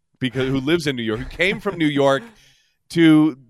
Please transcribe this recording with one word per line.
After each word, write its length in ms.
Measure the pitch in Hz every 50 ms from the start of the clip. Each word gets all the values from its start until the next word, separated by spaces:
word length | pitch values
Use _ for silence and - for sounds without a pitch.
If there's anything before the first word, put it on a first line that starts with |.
| _ _ _ _
because, 280 | 131 127 - 131 131 131
who 120 | 135 135
lives 260 | 131 143 165 175 143 147
in 80 | 131
New 80 | 123 117
York, 160 | 110 107 113
who 60 | 131
came 340 | - - - 170 190 220 220
from 180 | - 202 180 175
New 80 | 160 151
York 360 | 147 139 139 139 135 131 233 226 - _ _ _ _ _
<laughs> 320 | _ _ _ _ _ _
to 440 | - 170 165 160 156 156 156 156 - 135 131